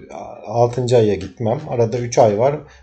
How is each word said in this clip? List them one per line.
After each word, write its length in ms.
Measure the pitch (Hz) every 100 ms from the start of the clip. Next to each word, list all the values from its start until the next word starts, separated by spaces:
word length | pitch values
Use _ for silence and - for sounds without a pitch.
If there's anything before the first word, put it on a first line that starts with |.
| - - - - -
altıncı 520 | 117 120 120 123 123
aya 180 | 107 95
gitmem. 460 | 95 - 110 139 -
Arada 280 | 127 113 123
üç 200 | 120 147
ay 220 | 113 101
var. 160 | 131 147 - -